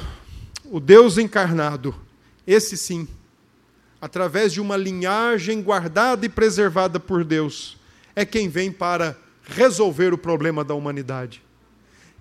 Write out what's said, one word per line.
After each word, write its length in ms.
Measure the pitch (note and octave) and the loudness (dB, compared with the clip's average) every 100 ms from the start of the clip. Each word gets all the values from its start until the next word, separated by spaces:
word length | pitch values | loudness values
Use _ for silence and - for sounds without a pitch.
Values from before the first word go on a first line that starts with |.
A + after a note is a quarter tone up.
| - - - - - - C#4+ | -6 -14 -18 -20 -18 -20 -12
o 160 | F3 | -2
Deus 360 | C3+ G#3+ A#3+ F3+ | 10 10 10 4
encarnado, 800 | G#3+ G#3 F3+ E3 D3+ C#3+ C3 - - _ _ _ - | -2 -2 0 0 -2 -4 -8 -10 -16 _ _ _ 2
esse 300 | G#3+ A3 F#3 | 2 2 -6
sim, 320 | - E3+ D3+ - _ _ _ _ _ _ _ _ | -8 -8 -10 -16 _ _ _ _ _ _ _ _
através 500 | D3+ F3+ F3+ F3 G#3+ | -10 -4 -2 0 0
de 80 | E3 | 0
uma 160 | G#3 G3 | -4 -4
linhagem 840 | F#3+ F#3 F#3 G#3 A#3 A3 E3+ A3 | -4 -4 -2 -2 0 -2 -2 -4
guardada 640 | F#3+ G3 E3+ E3+ B3 B3 A3 | 0 -2 -2 0 0 0 -2
e 40 | |
preservada 680 | - A3 F3+ G3+ E3+ F#3 E3+ | 0 0 2 0 2 0 -2
por 240 | - F3+ | -4 -2
Deus, 540 | D#3+ D#3 D3+ - - - _ _ _ | 0 -2 -2 -8 -16 -20 _ _ _
é 120 | - G3+ | -6 -4
quem 240 | A3 F#3+ | -2 -4
vem 240 | D#3 F#3+ | -4 -6
para 440 | - F3 F3 D#3+ - _ _ | -4 -4 -2 -4 -8 _ _
resolver 720 | - - B3+ F3 G3+ D3 F#3 | -8 2 2 4 0 2 0
o 40 | F3 | 0
problema 480 | E3+ D#3+ D#3+ D3+ C#3+ | -2 -2 -2 -4 -4
da 80 | |
humanidade. 680 | D3 C#3+ C#3 B2+ C3 B2 - _ _ _ _ _ _ _ _ | -6 -6 -10 -10 -10 -12 -16 _ _ _ _ _ _ _ _